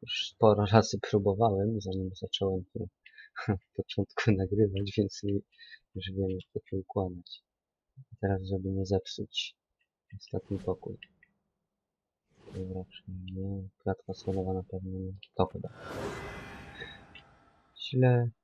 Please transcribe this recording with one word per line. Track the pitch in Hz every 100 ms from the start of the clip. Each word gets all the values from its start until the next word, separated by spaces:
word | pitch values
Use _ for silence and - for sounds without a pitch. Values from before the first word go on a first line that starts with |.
Już | - - -
sporo | - 110 101 101
razy | 110 - 98 -
próbowałem, | 107 101 98 113 95 101 113
zanim | 98 95 92
zacząłem | 95 95 - 98 95
tu | 90 - 90 _ - - - -
<laughs> | -
w | 101 _ -
początku | - - 98 - -
nagrywać, | 98 92 101 107 95 101 -
więc | 101 - 101 101 - _ - - _
już | 95 92
wiem, | 95 95
jak | 92 -
to | - _
tu | 95
układać. | 92 - 95 90 - - _ _ _ _ _ - 131 -
Teraz, | 98 95
żeby | 95 95 95
nie | 95 95
zepsuć | 95 - - 107 - - - _ _ _ _ _ 104
ostatni | - 98 - 98
pokój. | 95 92 - - - _ _ _ _ _ _ _ _ _ _ _ _ _ -
Dobra, | - 92 92 92
czyli | - - 92 92
nie. | 92 98 98 95 _
Klatka | - 95 -
schodowa | 95 - 95 92
na | 92
pewno | 92 92 92 92
nie. | 92 95 -
To | - 92
chyba. | - - - - - - - - - - - - - - - - - - _ _ _ _ -
Źle. | - 127 127 123 120 -